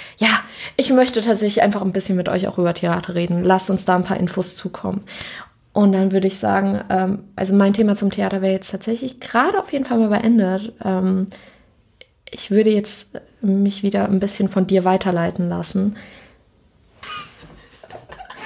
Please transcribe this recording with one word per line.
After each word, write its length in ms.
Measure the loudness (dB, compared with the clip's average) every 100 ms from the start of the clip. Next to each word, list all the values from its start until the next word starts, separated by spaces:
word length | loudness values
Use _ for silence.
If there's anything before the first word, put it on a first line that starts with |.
| -16 -2
ja, 120 | 0 0 -4 -14 -6 -2
ich 120 | 2
möchte 300 | 4 4 2
tatsächlich 400 | 0 2 2 2
einfach 200 | 2 2
ein 80 | -2
bisschen 240 | -2 0 0
mit 100 | 0
euch 200 | -2 -2
auch 100 | 0
über 160 | 0
Theater 400 | 0 -2 -2 -2
reden. 300 | -4 -2 0
Lasst 260 | 2 2 2
uns 160 | 0 2
da 100 | 2
ein 80 |
paar 140 | 2 -2
Infos 380 | -2 -2 -4 -6
zukommen. 480 | -10 -8 -6 -6 -8 -14 -14 -16 -18 _ _
Und 200 | 2 4
dann 180 | 4 2
würde 160 | 2 0
ich 100 | 0
sagen, 440 | 0 2 0 -2 -2
ähm, 340 | -2 0 -4 -6 -6
also 160 | 0 4
mein 160 | 4
Thema 240 | 4 2 2
zum 160 | 0
Theater 300 | 0 -2 0
wäre 100 | 0
jetzt 180 | -2 -4
tatsächlich 500 | -8 -6 -6 -6 -12
gerade 360 | -4 0 0 0
auf 140 | -2
jeden 140 | -4 0
Fall 120 | 0
mal 100 | 2
beendet. 640 | 2 4 4 4 0 -6 -8
Ähm, 440 | -4 0 0 0 -2 -8 -20 _ _ _ _ -20 -20 _ -18
ich 220 | -14 0
würde 180 | 4 4
jetzt 360 | 2 0 -6 -12 -18 -18 _
mich 420 | 0 2 2 0
wieder 220 | -2 0 0
ein 100 | 0
bisschen 300 | 0 0 0
von 180 | 0 2
dir 160 | 2
weiterleiten 640 | 4 2 2 0 0 -2 -4
lassen. 480 | -4 -4 -2 -2 -4 -10 -20 -20 _ _ _ _ _ _ _ -16 -14 -16 -20 -20 -20 -20 _ -20 -20 -20 -20 -18 -12